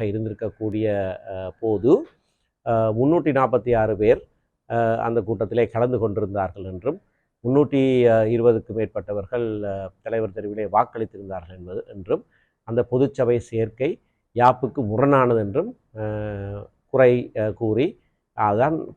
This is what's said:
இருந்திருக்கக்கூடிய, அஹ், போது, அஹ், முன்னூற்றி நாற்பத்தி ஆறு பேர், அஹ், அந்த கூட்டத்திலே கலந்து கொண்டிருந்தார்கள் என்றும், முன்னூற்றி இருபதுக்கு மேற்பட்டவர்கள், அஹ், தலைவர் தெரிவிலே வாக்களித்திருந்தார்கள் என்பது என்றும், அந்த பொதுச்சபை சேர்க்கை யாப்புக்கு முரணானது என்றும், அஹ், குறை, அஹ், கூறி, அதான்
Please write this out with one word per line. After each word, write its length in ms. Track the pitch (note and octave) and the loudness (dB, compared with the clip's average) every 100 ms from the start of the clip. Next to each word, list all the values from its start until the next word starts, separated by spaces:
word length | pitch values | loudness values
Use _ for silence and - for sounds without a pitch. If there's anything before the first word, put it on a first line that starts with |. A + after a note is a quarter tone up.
| G#2+ | -4
இருந்திருக்கக்கூடிய, 800 | G#2+ A2 G#2 G#2+ - A2 G#2+ A2 G2+ F#2+ - - | -4 -6 -6 -8 -6 -6 -2 -2 -2 -4 -6 -10
அஹ், 240 | F#2+ F#2 - | -10 -10 -4
போது, 320 | A2+ G#2 A2+ A3 E4 _ _ _ _ _ A#2+ | -2 2 4 4 2 _ _ _ _ _ -2
அஹ், 260 | A2+ A2+ | 0 2
முன்னூற்றி 400 | A2 C3+ E3+ D3 | 0 2 2 2
நாற்பத்தி 400 | C3+ C3 A#2+ B2 A2+ | 2 2 0 2 2
ஆறு 200 | A2 G2+ | 2 2
பேர், 220 | G#2+ C3 - _ _ _ - | 2 2 0 _ _ _ -6
அஹ், 300 | A#2 A2+ A2+ | -2 0 0
அந்த 220 | A2+ A#2 | -2 -2
கூட்டத்திலே 460 | G2+ G#2 A2 A#2 A2+ | -2 -4 -2 0 0
கலந்து 320 | A2+ B2 B2 | 0 0 0
கொண்டிருந்தார்கள் 640 | G#2+ G#2 G2+ G2 F#2 G2 | -2 -2 -4 -2 -4 -6
என்றும், 360 | F#2+ F#2 A#2 F#3 _ _ _ _ | -12 -8 -6 -8 _ _ _ _
முன்னூற்றி 380 | A#2+ C#3 C#3 C#3 C3 B2+ A#2+ A2+ A2 | 0 2 2 2 2 4 6 4 4
இருபதுக்கு 460 | A#2 A#2+ A2+ A#2 | 4 4 4 0
மேற்பட்டவர்கள், 720 | A2 G#2 G#2+ F#2+ G#2 G2 B2 A2+ G#2+ | -6 -4 -6 -8 -8 -6 -4 -4 -4
அஹ், 260 | G2+ G2 F#2+ _ | -6 -8 -10 _
தலைவர் 300 | A2 A2+ G#2+ | -6 -4 -4
தெரிவிலே 340 | G#2 G#2 G#2 G2+ | -6 -8 -6 0
வாக்களித்திருந்தார்கள் 840 | G#2 B2 A#2 A2 G2 G2 F#2 F2 F#2 | 0 0 -2 -8 -10 -12 -12 -14 -18
என்பது 260 | F2+ F#2 - | -12 -12 -12
என்றும், 360 | G2+ F#2+ E3+ - _ _ _ - | -12 -4 -4 -6 _ _ _ -4
அந்த 140 | A#2 | -2
பொதுச்சபை 540 | A#2 B2+ C3+ - A#2+ A#2+ | 0 2 0 0 2 0
சேர்க்கை 520 | - A2+ A2+ - C#3+ - _ _ _ A#2 | 0 -4 -4 -2 -4 -4 _ _ _ 2
யாப்புக்கு 460 | B2 B2 A#2+ - | 4 4 -2 -4
முரணானது 580 | G#2+ A2 C#3 C#3 B2+ A2+ | -2 2 4 4 4 2
என்றும், 380 | G#2 A2+ A3 B3+ _ | 0 -2 -4 -8 _
அஹ், 680 | A2 G#2+ G#2+ G#2 G2+ G2+ G2+ - _ _ | -10 -6 -6 -6 -8 -8 -10 -14 _ _
குறை, 420 | C3 B2+ B2 - A2+ | 4 6 4 0 -4
அஹ், 180 | G#2+ | -4
கூறி, 340 | G#2 A2 G#2+ E3+ - _ _ _ - | -2 -2 0 0 -4 _ _ _ -2
அதான் 400 | G#2+ G#2 C#3 D#3+ - | 0 2 0 0 -8